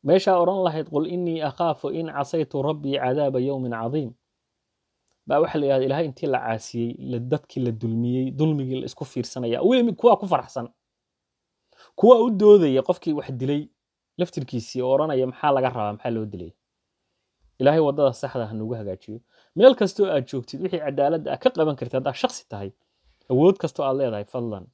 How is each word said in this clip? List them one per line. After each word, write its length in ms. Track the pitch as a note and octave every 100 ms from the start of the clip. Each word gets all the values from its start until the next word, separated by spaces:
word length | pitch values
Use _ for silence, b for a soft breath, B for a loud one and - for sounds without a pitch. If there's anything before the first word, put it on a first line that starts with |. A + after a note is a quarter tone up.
Meeshaa 340 | C#3 F#3 F#3+ F#3
oran 200 | F3 G3
lahayd, 240 | F3+ D#3 D3+
"Qul 160 | F3 E3
innii 340 | F3+ F3 E3
akhaafu 440 | D3+ - E3+ D3 D3+
in 160 | E3 D#3+
casaytu 560 | C#3+ C#3 E3 D3 C#3+
rabbii 360 | C#3 D#3 C#3 C#3
cadaaba 400 | B2+ C3+ C#3+ C3
yawmin 320 | C3 C#3 B2+
cadiim." 380 | A2+ A2+ D3+ C3 - _ _ _ _ _ _ _ _ _ _ -
Baa 140 | C#3+
waxa 180 | D#3+ D#3+
la 60 | C#3
yiraahdo 180 | C3+ C3
Ilaahay 200 | C#3 E3
intii 200 | C3 D3+
la 120 | B2+
caasiyey, 520 | A#2+ A2+ - A#2+ A#2 B2+
la, 200 | C3 A#2+
dadkii 420 | B2 D3 _ -
la 60 | A#2+
dulmiyey, 600 | A2+ A2+ A2+ A#2+ B2 C3
dulmigii 500 | C3+ D#3 D3 C3 C3
la 60 | A#2+
isku 180 | -
fiirsanaya. 580 | C#3+ - A#2 B2+ A#2+ A#2
Weli 200 | G3 B3+
mid 140 | A#3+ F#3
kuwaa 200 | - G#3
ku 100 | F#3+
faraxsan. 400 | D3 - - A#2+ _ _ _ _ _ _ _ _ _ _ b b -
Kuwaa 200 | A3 B3
u 120 | A#3
doodaya 520 | G3+ G#3 G#3 D#3+ C3
qofkii 300 | C3 F3 -
wax 160 | D3 -
dilay 320 | C3 C3 D3 D3+ _ _ _ _ -
laftirkiisii 640 | F3 - B2+ B2 - B2+
oo 80 | B2+
oranaya, 360 | C3+ D#3 C3+ C3
"Maxaa 260 | B2+ D3+
laga 160 | C#3 B2+
rabaa? 240 | B2 G#2
Maxaa 180 | G#2+ B2
loo 140 | A2+ A2
dilay?" 260 | F#2+ E2+ _ _ _ _ _ _ _ _ _ _ _
Ilaahay 200 | C3 D#3+
waddada 320 | D3+ C#3+ C#3
saxda 320 | A#2+ B2+ B2+
ah 80 | A2
nagu 220 | A2 A2
hagaajiyo. 440 | A#2 G2+ F#2+ - A2 _ b b -
Meel 180 | B3 C4
kastoo 300 | G3 - G3
aad 180 | D3+ B2
joogtid, 340 | C3+ A#2+ -
wixii 180 | F#3 F3
cadaalad 480 | D3+ C#3 C#3+ D#3+ D3
ah 100 | C3+
ka 120 | -
qaban 260 | - D#3 C#3
kartid, 180 | A#2+
haddaad 200 | C3 C#3
shakhsi 280 | B2+ - - _
tahay, 220 | G#2 G2 _ _ _ _ _ _
awood 260 | C3 E3+ G3
kastoo 280 | D#3 - C#3
aad 100 | C3+
leedahay, 280 | C3 G#2+
fadlan 400 | G2+ C3 A#2+ G2+ F#2+